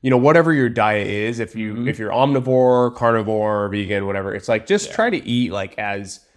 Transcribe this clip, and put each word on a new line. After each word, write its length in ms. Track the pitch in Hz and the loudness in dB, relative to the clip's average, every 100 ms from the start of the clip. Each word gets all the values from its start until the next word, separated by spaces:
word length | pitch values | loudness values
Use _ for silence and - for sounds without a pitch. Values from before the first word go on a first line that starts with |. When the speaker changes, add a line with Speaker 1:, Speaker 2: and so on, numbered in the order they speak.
Speaker 1:
you 80 | 131 | 4
know, 80 | 127 | 4
whatever 360 | 131 165 165 | 6 6 4
your 160 | 151 123 | 2 2
diet 380 | 117 107 107 101 | 2 0 0 -2
is, 320 | 104 107 117 | -4 -4 -4
if 160 | 110 110 | -8 -6
you, 180 | 107 | -8
Speaker 2:
Mm-hmm. 140 | 107 123 | -6 -6
Speaker 1:
if 100 | 110 | -6
you're 120 | 110 | -4
omnivore, 840 | 110 135 139 127 127 127 123 123 120 | 0 2 2 2 2 4 4 2 0
carnivore, 720 | 117 117 107 107 107 104 101 | 0 2 0 -2 0 -2 -2
vegan, 380 | 104 95 101 98 | -4 -2 -2 -2
whatever, 280 | 98 95 | -4 -6
it's 140 | 101 - | -8 -2
like, 180 | 113 - | -2 0
just 240 | 202 202 | -2 -2
Speaker 2:
Yeah. 60 | - | -2
Speaker 1:
try 140 | 226 | -2
to 180 | 180 - | -2 -2
eat, 240 | 120 120 | -2 -2
like, 260 | 98 95 - | -4 -8 -8
as 440 | 104 101 98 - _ | -6 -6 -10 -16 _